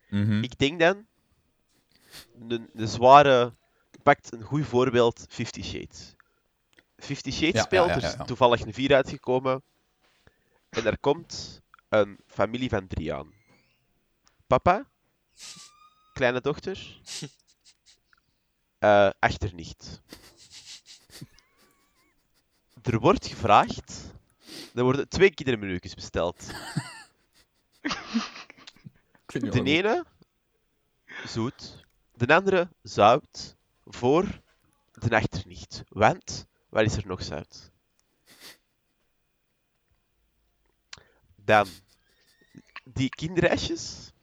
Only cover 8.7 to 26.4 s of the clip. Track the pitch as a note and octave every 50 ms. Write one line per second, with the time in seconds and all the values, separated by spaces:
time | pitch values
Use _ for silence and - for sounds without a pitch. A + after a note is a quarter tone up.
8.7 | G2+ - C3 C#3 C#3 C3 C#3 - - C#3 - - B2+ B2+ C3 C3 C3 C3+ - _
9.7 | _ _ _ _ _ _ _ _ _ _ _ - _ _ _ _ _ _ _ _
10.7 | - - A2+ A2 G#2 - - C#3 D3 E3+ E3+ - - - - - - - _ _
11.7 | - _ _ _ - G#2+ G#2 G2+ G2 - _ _ - - G2+ G#2 A2+ B2 B2+ B2
12.7 | A#2 G2+ F#2+ F#2 - F2+ E2 D2+ D2+ C#2 D2 D#2 _ _ _ _ _ _ _ _
13.7 | _ _ _ _ _ _ _ _ _ _ _ _ _ _ _ _ B2+ C3 - E3+
14.7 | F3+ G#3+ C#4+ - _ _ _ _ _ _ _ _ _ _ - - - C6+ - -
15.7 | _ _ - _ _ _ _ _ _ - C3 A#2+ B2 B2+ - C#3 D3+ - - G3
16.7 | F#3+ - - - - - _ - - - - C#3+ - _ _ _ _ _ _ -
17.7 | _ _ _ _ _ _ _ _ _ _ _ _ _ _ _ _ _ _ _ _
18.7 | _ _ - G#2 G#2 G2+ G2+ G2 - - - A#2 - - - G2+ F2+ E2+ E2 -
19.7 | - - - - - - _ _ - - _ - _ _ - _ - - - -
20.7 | - - _ _ - - _ _ - - - - _ _ _ _ _ _ _ _
21.7 | _ _ _ _ _ _ _ _ _ _ _ _ _ _ _ _ _ _ _ _
22.7 | _ - _ - A2 A2+ A2 D#3+ G#3 - - - - - - G2+ G2+ A#2+ - A#3+
23.7 | - - - - - - - - - - _ _ _ _ _ - - - - -
24.7 | _ A2+ B2 B2+ C3 C#3+ - - - - F#3 G3+ E3 - D3+ C3+ B2 G#2+ G2+ G2
25.7 | F#2 F2+ - - - - - - - G2 E2+ F2 E2+ -